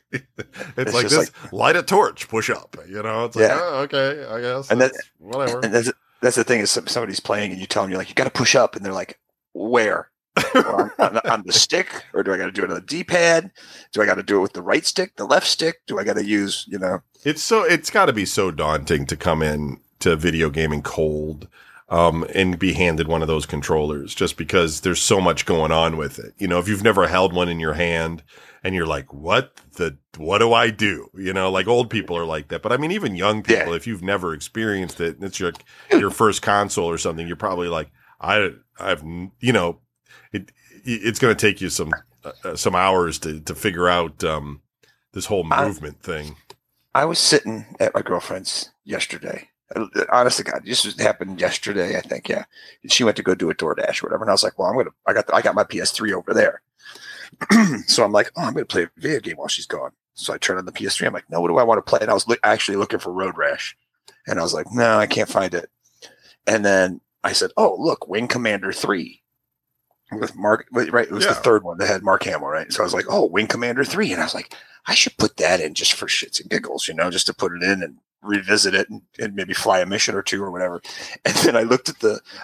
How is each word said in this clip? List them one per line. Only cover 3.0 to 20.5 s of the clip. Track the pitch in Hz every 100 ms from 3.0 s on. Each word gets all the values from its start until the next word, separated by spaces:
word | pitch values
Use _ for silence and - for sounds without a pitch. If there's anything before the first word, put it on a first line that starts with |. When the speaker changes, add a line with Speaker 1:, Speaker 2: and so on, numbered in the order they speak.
Speaker 1:
know? | 107 110 117
It's | 110
like, | 110
Speaker 2:
Yeah. | 151
Speaker 1:
"Oh, | 175 139
okay, | 143 143 135 147 127
I | 113
guess. | 123 127 135
Speaker 2:
And | 117
that | 127
Speaker 1:
That's | - - _
whatever." | 85 127 131 120
Speaker 2:
and | 113
that's, | 113 117 - _ -
that's | 123 120
the |
thing | 113 120
is | 101
some-, | - -
somebody's | 127 113 98
playing | - 104 104
and | 92
you | 92
tell | 107
'em, | 98
you're | 95
like, | 92
"You | -
gotta | 131
push | - 123 135
up," | 117 -
and | 98
they're |
like, | 95 90 - _ _ _
"Where?" | - 104 120 107 85 - _ _ -
Speaker 1:
<laughs> | - 262
Speaker 2:
Well, | - - - -
on, | 190 113
on, | -
on | - 90
the |
stick, | - - 165 190 - -
or | -
do | 98
I | 92
gotta | 92
do | 95
it | 92
on | 87
the |
D-pad? | 95 160 185 175 170 165 175 _ - - -
Do | 104
I | 101
gotta | 92
do | 95 101
it |
with | 98
the | 92
right | 90 147 -
stick, | - 185 -
the | -
left | 143 -
stick? | - 160 - -
Do | 101
I | 104
gotta | 107 104
use, | 104 101 - -
you | 98
know? | 92 92 _ _ 143
Speaker 1:
It's | 151
so, | - 226
it's | 175 170 -
gotta | 220 185
be | 110 92
so | - 95
daunting | 78 78 78 71 80 69
to | 80
come | 90 80
in | 78 73 73 65 _ -
to | 90 80
video | 85 80
gaming | 80